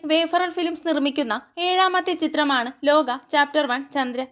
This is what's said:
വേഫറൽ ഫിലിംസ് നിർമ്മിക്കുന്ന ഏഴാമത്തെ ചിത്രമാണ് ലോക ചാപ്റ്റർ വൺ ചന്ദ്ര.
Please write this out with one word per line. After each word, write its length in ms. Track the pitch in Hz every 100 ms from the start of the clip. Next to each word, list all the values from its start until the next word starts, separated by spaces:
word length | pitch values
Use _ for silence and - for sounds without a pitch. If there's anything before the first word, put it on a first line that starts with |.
വേഫറൽ 460 | 311 320 330 349 359
ഫിലിംസ് 360 | 339 339 330 339
നിർമ്മിക്കുന്ന 460 | 302 285 285 240 208 - -
ഏഴാമത്തെ 560 | 359 370 381 370 359 339
ചിത്രമാണ് 480 | 302 302 285 262 240 -
ലോക 320 | 285 302 262 262 -
ചാപ്റ്റർ 340 | 294 285 302 277
വൺ 160 | 247 277
ചന്ദ്ര. 280 | 285 254 247 262